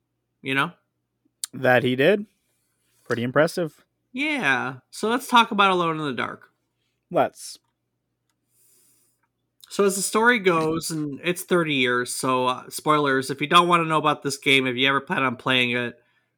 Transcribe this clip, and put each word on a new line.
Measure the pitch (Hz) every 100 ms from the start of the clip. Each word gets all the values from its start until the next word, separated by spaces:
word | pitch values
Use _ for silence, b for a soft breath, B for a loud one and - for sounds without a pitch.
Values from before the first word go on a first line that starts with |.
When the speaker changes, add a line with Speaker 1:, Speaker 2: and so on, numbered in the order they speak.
| _ _ _ _
Speaker 1:
you | 135
know? | 139 147 - _ _ _ _ _ - -
Speaker 2:
That | 127 127 123
he | 127
did. | 127 151 208 208 _ _ _ _ _ _ _
Pretty | - 120
impressive. | 120 143 165 - 160 _ _ _ _
Speaker 1:
Yeah. | 247 302 285 143 127 123 131 _
So | - 214
let's | 247 262
talk | 240 226
about | 202 196
Alone | 180 165 156
in |
the | 147
Dark. | 123 - - _ _ _ _ _ _ -
Speaker 2:
Let's. | 170 117 - - - _ _ _ _ _ _ _ _ _ _ _ _ _ _ _ _ _ _ _ _ -
Speaker 1:
So | -
as | 196 190
the |
story | - 214 233 247
goes, | 185 170 156 165 156
and | 160 151 135
it's | 170 175
thirty | - 175 160
years, | 139 123 123 123
so, | - 135 127 127
uh, | 123 -
spoilers, | - 156 151 143 135 131
if | 139
you | 147
don't | 175 175
wanna | 170
know | 160 156
about | 147 151
this | 139 -
game, | 147 135 131
if | 123
you | 135
ever | 139
plan | 139 180
on | 135 131
playing | 135 131 123
it, | 120 120 - _ _ _